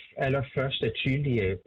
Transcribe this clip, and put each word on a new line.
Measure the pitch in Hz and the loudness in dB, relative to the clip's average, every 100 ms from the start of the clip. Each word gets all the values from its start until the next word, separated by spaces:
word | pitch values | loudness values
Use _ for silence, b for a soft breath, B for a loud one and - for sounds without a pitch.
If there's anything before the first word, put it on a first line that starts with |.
| - - | -6 -4
allerførste | 135 139 131 - 135 - 123 | 0 0 0 -2 -2 0 -2
tydelige | - 139 135 143 120 95 95 | -2 0 0 2 2 2 0